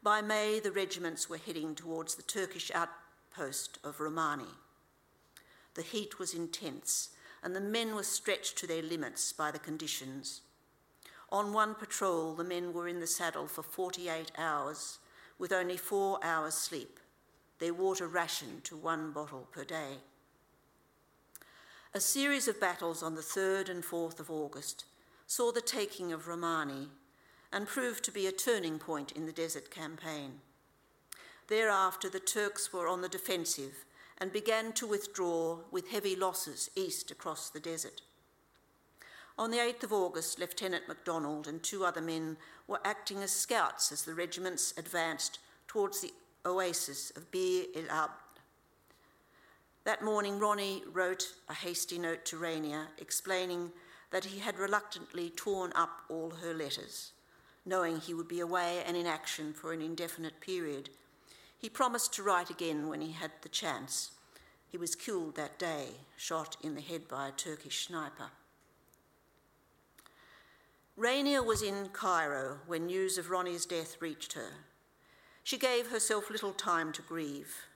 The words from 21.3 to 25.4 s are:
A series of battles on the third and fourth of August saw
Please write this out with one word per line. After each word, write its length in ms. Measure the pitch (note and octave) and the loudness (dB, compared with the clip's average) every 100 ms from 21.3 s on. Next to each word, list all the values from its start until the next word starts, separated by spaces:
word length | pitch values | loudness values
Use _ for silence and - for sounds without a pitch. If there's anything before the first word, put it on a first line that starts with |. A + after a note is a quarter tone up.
| - - - - - - | -20 -20 -20 -20 -20 -6
A 60 | G3 | 0
series 480 | G3 C4+ C#4+ C#4 C4+ | 4 6 6 6 4
of 120 | G3+ | 4
battles 440 | F#3+ F3 E3+ D#3+ | 4 4 0 0
on 100 | E3 | -2
the 80 | D#3+ | -4
third 480 | D3+ - F#3+ F#3+ F#3 | -2 2 4 4 2
and 160 | F3+ E3+ | -2 -2
fourth 340 | E3+ E3 D#3+ | 0 -2 -4
of 120 | D3+ | -6
August 540 | D#3+ D3 C#3+ D3 - - - - - - | -2 -2 -4 -8 -8 -12 -18 -20 -20 -4
saw 240 | - | 2